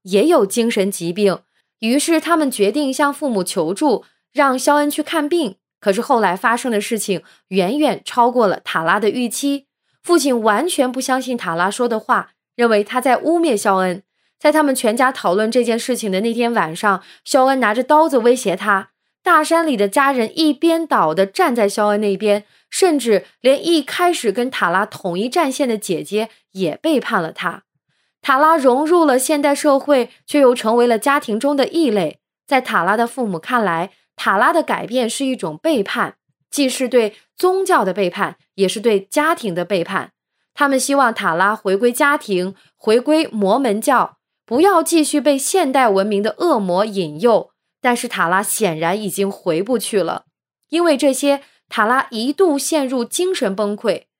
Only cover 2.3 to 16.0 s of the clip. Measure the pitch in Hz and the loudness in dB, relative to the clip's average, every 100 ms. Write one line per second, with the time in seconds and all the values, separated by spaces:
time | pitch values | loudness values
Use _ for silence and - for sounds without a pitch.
2.3 | 330 285 - 196 254 277 262 285 277 294 | 0 0 0 0 0 -2 0 -2 -2 -4
3.3 | 208 180 190 160 202 285 208 - _ _ | -4 -4 -4 -4 -2 0 0 -4 _ _
4.3 | 277 277 254 294 294 294 302 294 330 294 | -2 0 0 0 0 0 -4 -4 -4 -2
5.3 | 349 247 190 _ _ 208 196 226 240 196 | -2 -4 -8 _ _ -4 -2 0 0 0
6.3 | 185 233 240 262 214 202 226 - 175 - | 0 0 -2 -2 -4 -2 -4 -4 -6 -8
7.3 | _ - 185 180 285 294 180 - - 240 | _ -6 -2 0 0 0 -2 -4 2 2
8.3 | 247 208 - - 170 165 202 208 247 240 | 4 2 0 -4 -4 0 0 0 -2 -4
9.3 | - 277 277 - _ _ _ - 339 269 | -4 -4 -4 -8 _ _ _ 0 2 2
10.3 | 240 220 208 349 330 254 254 262 262 247 | 0 2 0 0 0 -2 -2 -4 -4 -4
11.3 | 240 180 165 185 202 240 220 220 220 - | -6 -4 -2 -2 -2 -2 -2 -2 -2 -4
12.3 | _ _ - 233 208 208 247 262 240 302 | _ _ -2 2 2 0 -2 0 0 2
13.3 | 339 330 208 214 190 185 180 - _ _ | 0 2 0 0 0 0 -4 -10 _ _
14.3 | _ 302 311 294 254 226 233 262 269 185 | _ 0 2 2 0 0 2 0 0 -2
15.3 | 185 220 247 233 226 233 226 | 0 0 0 0 -2 -2 -4